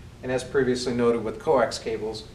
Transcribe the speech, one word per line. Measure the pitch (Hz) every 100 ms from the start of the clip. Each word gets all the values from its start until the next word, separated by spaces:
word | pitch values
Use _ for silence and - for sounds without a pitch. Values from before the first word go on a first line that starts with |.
| - -
And | 127
as | 127
previously | - 147 127 123 -
noted | 120 120 113
with | 107 110
coax | - 139 113 -
cables, | - 110 107 113 -